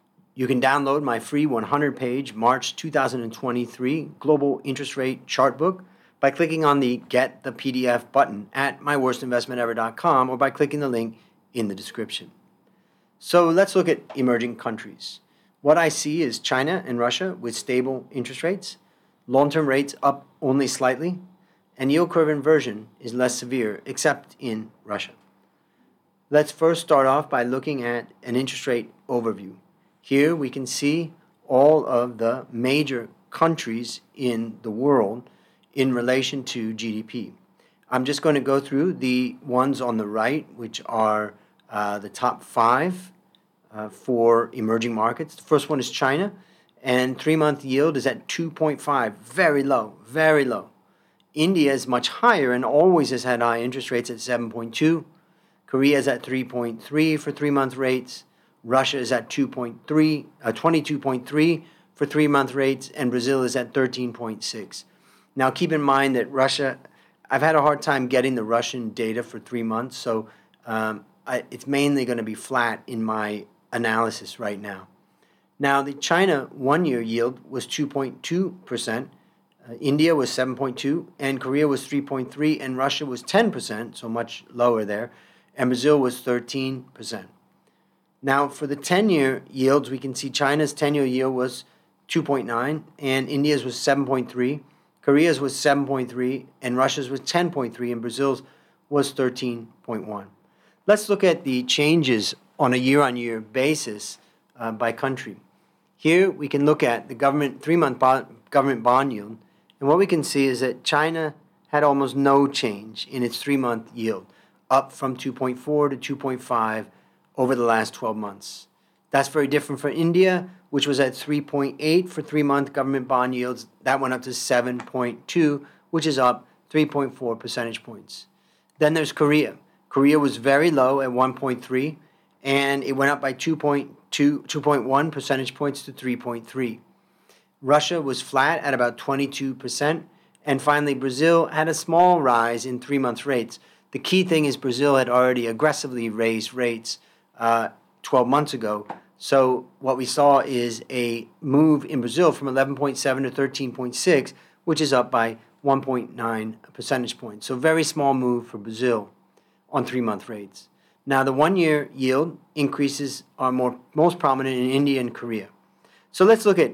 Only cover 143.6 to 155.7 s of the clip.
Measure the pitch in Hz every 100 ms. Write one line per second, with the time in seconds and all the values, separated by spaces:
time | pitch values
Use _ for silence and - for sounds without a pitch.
143.6 | _ _ _ 139 - 185 185 160 147 123
144.6 | 135 120 143 135 120 123 127 123 117 113
145.6 | 151 147 139 123 113 107 113 113 110 127
146.6 | 120 113 113 - _ _ _ - 117 117
147.6 | 110 - _ _ - 131 120 143 147 123
148.6 | 110 104 104 - _ - - 139 127 123
149.6 | - - 135 131 127 - 143 139 - 123
150.6 | 120 113 - 127 120 117 117 - 147 139
151.6 | 156 147 - 151 120 135 170 - 139 131
152.6 | 135 131 139 127 139 131 131 135 139 139
153.6 | 131 135 123 123 185 147 - - _ _
154.6 | - 156 147 131 120 123 113 113 _ _
155.6 | 143